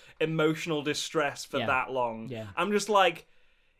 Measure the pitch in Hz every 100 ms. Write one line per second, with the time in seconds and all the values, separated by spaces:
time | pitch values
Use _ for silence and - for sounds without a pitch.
0 | - - 160 160 156 160 175 151 147 139
1 | - 160 143 - - 143 117 131 - 131
2 | 120 113 113 113 104 98 190 208 202 202
3 | 185 165 - - _ _ _